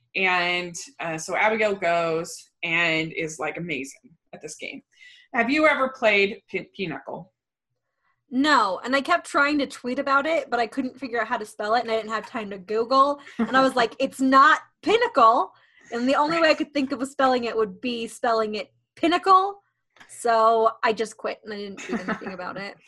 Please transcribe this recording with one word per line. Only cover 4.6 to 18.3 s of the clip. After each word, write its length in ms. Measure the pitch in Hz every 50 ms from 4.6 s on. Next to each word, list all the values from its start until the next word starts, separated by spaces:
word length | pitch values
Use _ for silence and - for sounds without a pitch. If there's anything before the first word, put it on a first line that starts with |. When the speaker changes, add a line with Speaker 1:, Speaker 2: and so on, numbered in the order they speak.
| - - - - - _ _ _ - - - - _ _ -
Speaker 1:
Have 160 | 247 226 233
you 160 | 285 311 311 311
ever 220 | 285 269 262 254
played 520 | 262 - 233 214 208 202 196 196 226 - _ _
Pin-, 160 | - 185 165 - _
Pinochle? 560 | - 190 170 135 139 - - 135 156 175 _ _ _ _ _ _ _ _ _ _ _ _ _ _ _ _ _ _ _ _ -
Speaker 2:
No, 480 | 254 254 277 311 294 254 214 196 185 - -
and 120 | 233 262
I 60 | 277
kept 240 | 262 - 349 339 - -
trying 300 | - 339 285 285 302 294
to 60 | 269
tweet 320 | - - - - 247 254 269
about 300 | 269 277 269 277 277 311
it, 220 | 330 311 - -
but 80 | 240 240
I 80 | 233 226
couldn't 320 | - 269 247 254 - -
figure 200 | 269 240 226 240
out 80 | 214 220
how 100 | 247 233
to 80 | 214
spell 280 | - - - 214 208 220
it, 60 | 247
and 100 | 226 226
I 40 | 220
didn't 160 | 220 214 214
have 160 | 220 214 208 -
time 200 | - 240 214 202
to 80 | 202 190
Google. 600 | 180 - 214 220 233 226 262 269 277 285 285 285 - - - -
And 180 | 226 220 240 262
I 40 |
was 140 | 269 262 -
like, 200 | 247 233 226 -
Speaker 1:
<laughs> 40 | -
Speaker 2:
"It's 200 | 269 226 - -
not 380 | 269 262 269 269 277 302 311 - - _ _ _ -
Pinnacle." 680 | 311 403 466 480 - - 277 233 226 233 277 381 381 _ _ _ _ _ _ _ -
And 160 | 233 233 240 262
the 80 | 285
only 240 | - 302 302 339 330
way 100 | 330 311
I 40 | 294
could 180 | 302 311 - -
think 180 | 294 262 262
of 140 | 285 220 262 262
spelling 380 | - - 269 262 254 247 233
it 120 | 226 - 220
would 240 | 220 202 185 -
be 260 | - 247 240 233 226 220
spelling 460 | - - - 240